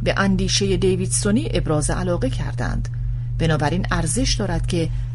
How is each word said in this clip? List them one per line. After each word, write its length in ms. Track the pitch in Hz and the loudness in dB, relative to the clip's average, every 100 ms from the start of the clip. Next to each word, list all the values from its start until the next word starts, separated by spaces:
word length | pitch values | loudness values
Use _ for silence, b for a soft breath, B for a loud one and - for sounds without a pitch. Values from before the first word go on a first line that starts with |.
به 100 | - 165 | -2 0
اندیشهٔ 600 | 196 190 190 - 196 180 | 2 2 2 0 2 2
دیویدسونی 680 | 185 185 185 - 214 214 - | 2 2 0 0 2 2 2
ابراز 360 | - - 151 - | -2 0 0 0
علاقه 400 | 165 180 175 254 | -2 0 0 0
کردند. 600 | - - - 113 117 - B B B B - | -2 -4 -2 -2 -2 -4 B B B B 0
بنابراین 480 | 165 156 151 170 - | 2 2 2 0 0
ارزش 440 | - 160 220 262 - | 0 0 0 0 0
دارد 280 | 196 165 - | 0 0 0
که 220 | 175 160 B B | 0 0 B B